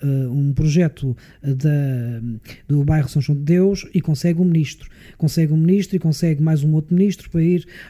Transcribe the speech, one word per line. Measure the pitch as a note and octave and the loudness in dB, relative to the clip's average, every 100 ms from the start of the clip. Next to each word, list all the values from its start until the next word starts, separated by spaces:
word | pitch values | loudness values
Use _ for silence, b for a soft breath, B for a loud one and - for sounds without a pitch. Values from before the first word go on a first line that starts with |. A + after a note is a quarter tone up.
eh, | C#3 C3+ B2+ | -2 -2 0
um | C3+ C#3+ | 0 0
projeto, | C3+ D#3 D3+ E3 - C3+ A#2+ B B | 0 2 2 0 -2 -6 -6 B B
eh, | C#3+ | -6
da, | C3 D3+ D3 C#3 B2+ A#2+ A#2 A#2+ A2 B B - | -2 0 0 0 -4 -6 -8 -8 -10 B B -2
do | D3 | 0
bairro | C#3+ D#3 C3 | 2 2 0
São | D3 | -2
João | C3 D3 | -2 -2
de | |
Deus | C#3+ F3+ F#3+ G3 - | 0 2 2 0 -4
e | F3+ | -4
consegue | - D3 F3 E3+ | -2 -2 0 2
um | F3+ | 2
ministro. | E3 D3 - - B B - | 2 0 -6 -20 B B -4
Consegue | D#3 - D#3 | -2 0 2
um | D#3 | 2
ministro | E3 G3+ F#3 F#3 | 2 2 0 -2
e | |
consegue | D#3+ D3+ E3+ D3 | -2 0 0 0
mais | D#3 D#3 | 0 2
um | D3+ | 2
outro | D#3 D#3 F3 | 0 0 2
ministro | G3+ - - | 2 0 -4
para | E3+ | 0
ir | E3 F3 - B B | 2 0 -2 B B